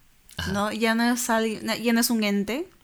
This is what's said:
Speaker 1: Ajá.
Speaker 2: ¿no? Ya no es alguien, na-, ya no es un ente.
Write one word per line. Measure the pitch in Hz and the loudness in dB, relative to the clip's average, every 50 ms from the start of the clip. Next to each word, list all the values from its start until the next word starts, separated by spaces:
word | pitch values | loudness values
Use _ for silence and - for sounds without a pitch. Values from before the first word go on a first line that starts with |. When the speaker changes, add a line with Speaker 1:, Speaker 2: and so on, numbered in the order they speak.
| - _ _ _ _ - - - | -20 _ _ _ _ -16 -12 -8
Speaker 1:
Ajá. | 82 - | -6 -4
Speaker 2:
¿no? | 196 202 202 214 | -2 -2 -2 -2
Ya | 220 214 226 226 226 | -2 0 0 2 2
no | 226 233 240 | 2 2 2
es | 247 240 - - | 2 0 0 0
alguien, | 226 226 220 226 214 - 214 | 0 0 0 0 -4 -4 -4
na-, | 220 220 | -4 -4
ya | - 220 233 | -2 0 2
no | 233 226 | 2 2
es | 240 233 | 2 2
un | 240 220 214 | 2 0 2
ente. | 208 202 202 196 202 226 285 359 - - _ | 2 0 0 0 -2 -4 -6 -6 -8 -12 _